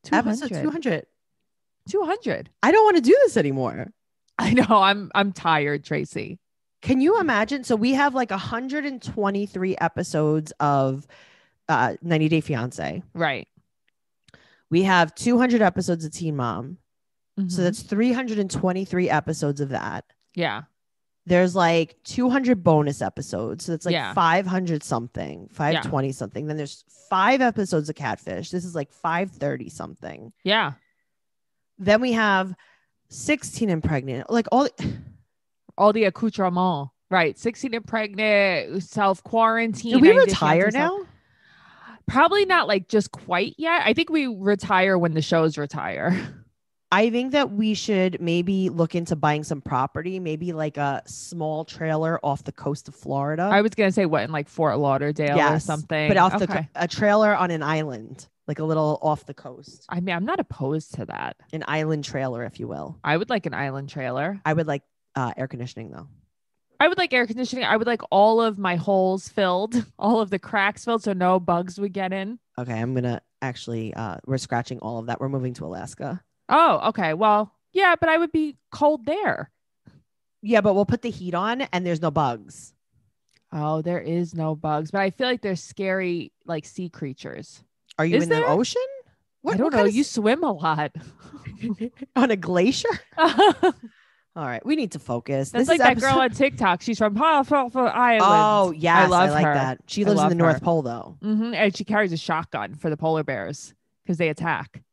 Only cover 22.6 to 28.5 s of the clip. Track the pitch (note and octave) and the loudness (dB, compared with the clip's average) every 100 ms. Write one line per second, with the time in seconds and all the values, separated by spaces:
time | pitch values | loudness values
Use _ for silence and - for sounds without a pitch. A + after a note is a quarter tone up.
22.6 | E3+ D#3 D3 C#3+ G2 - D3 F2+ A2 D#3 | 4 4 2 -2 -6 -8 -8 -6 -6 -8
23.6 | - D#3+ F3 E3+ G#2+ G3 E3 F3 F#3+ F#3 | -6 -6 -2 -2 -2 0 2 2 0 -4
24.6 | F3+ D3+ - A#2+ A#2+ - D2+ E2 F#2+ - | -2 -4 -2 -4 -4 -10 -10 -12 -16 -4
25.6 | D3 D#3+ - C#3 C3+ C3 A2+ - D3+ D#3 | 0 0 -2 -2 -4 -6 -10 -8 -8 -8
26.6 | C#3 - _ _ _ F#3+ G3+ C4 B3 A3+ | -8 -14 _ _ _ 0 2 4 2 0
27.6 | F#3+ D#3+ D3+ D3 C#3 G2+ - F#2 E3+ | -2 -2 -2 -8 -6 -6 -8 -10 -8